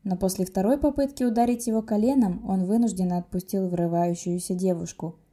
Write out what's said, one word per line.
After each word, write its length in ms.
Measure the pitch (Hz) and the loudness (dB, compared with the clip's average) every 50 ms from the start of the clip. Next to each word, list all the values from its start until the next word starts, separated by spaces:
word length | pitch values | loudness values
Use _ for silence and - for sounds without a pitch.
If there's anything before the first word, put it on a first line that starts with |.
| _ | _
Но 120 | 202 185 | -4 -2
после 280 | 175 - 190 190 - 185 | 0 0 -2 0 0 -4
второй 340 | 185 - 190 190 208 269 285 | -2 0 0 2 2 2 4
попытки 440 | 302 294 277 277 277 269 277 - | 2 0 2 2 -2 -2 -2 -2
ударить 460 | 254 247 220 240 240 240 247 240 - 240 | -2 0 2 2 2 2 2 -2 -2 -2
его 120 | 220 220 | -2 -2
коленом 640 | 220 - 214 208 214 247 285 269 233 190 180 - - - | 0 0 0 2 2 4 4 4 2 2 0 -4 -4 -2
он 160 | 190 190 185 | -2 0 2
вынужденно 540 | 180 214 233 240 220 185 185 185 180 175 175 | 2 2 2 2 2 0 0 -2 0 0 -2
отпустил 500 | 175 _ - 180 180 - - 196 190 185 | -4 _ -6 -6 -4 -2 -2 -2 -2 -2
вырывающуюся 880 | 175 175 170 170 170 170 175 175 170 170 - 180 175 180 175 - 190 | 0 0 0 0 2 2 2 0 0 -2 -4 -4 -4 -4 -4 -4 -4
девушку. 640 | 180 190 185 180 170 170 165 - - - 165 170 _ _ _ | 0 0 0 0 0 -4 -10 -10 -10 -10 -10 -10 _ _ _